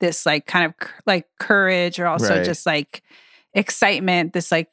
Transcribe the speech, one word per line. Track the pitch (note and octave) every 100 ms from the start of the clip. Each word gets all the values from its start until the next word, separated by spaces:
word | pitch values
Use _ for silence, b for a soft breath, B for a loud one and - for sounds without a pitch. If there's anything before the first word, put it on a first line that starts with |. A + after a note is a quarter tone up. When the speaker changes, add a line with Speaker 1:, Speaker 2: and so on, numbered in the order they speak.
Speaker 1:
this, | F3 D#3 D#3+
like, | D3+ -
kind | F3+ E3
of | -
cou-, | - - -
like, | F#3 - -
courage | - G3+ F#3+ F#3 F3 F3
or | F3
also | D#3+ - F#3
Speaker 2:
Right. | F3+
Speaker 1:
just, | E3 -
like, | D3+ C#3+ - b b b b b
excitement, | G3+ G3+ - G#3 E3+ F#3 F3+ E3
this, | F3+ -
like, | E3 E3